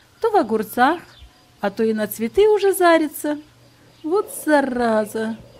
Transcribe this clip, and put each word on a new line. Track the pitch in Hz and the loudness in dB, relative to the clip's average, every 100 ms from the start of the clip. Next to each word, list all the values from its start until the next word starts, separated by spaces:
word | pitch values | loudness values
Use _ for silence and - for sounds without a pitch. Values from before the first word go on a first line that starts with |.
| _ _ | _ _
то | 453 | 0
в | 415 | 2
огурцах, | 240 220 220 - 254 339 - - - _ _ _ | 0 -2 -4 0 0 0 -8 -20 -20 _ _ _
а | 202 | -6
то | 196 | -2
и | 226 | -2
на | 220 208 | -2 -4
цветы | - 226 294 427 | -6 -4 2 4
уже | 427 392 | 4 2
зарится. | 370 349 330 302 - 294 294 302 _ _ _ _ _ | 2 4 4 2 -6 -6 -8 -10 _ _ _ _ _
Вот | 311 381 - - | -4 -2 -2 -6
зараза! | - 294 269 247 240 214 208 220 220 226 - - | 0 2 2 -2 0 0 -2 -6 -8 -8 -14 -20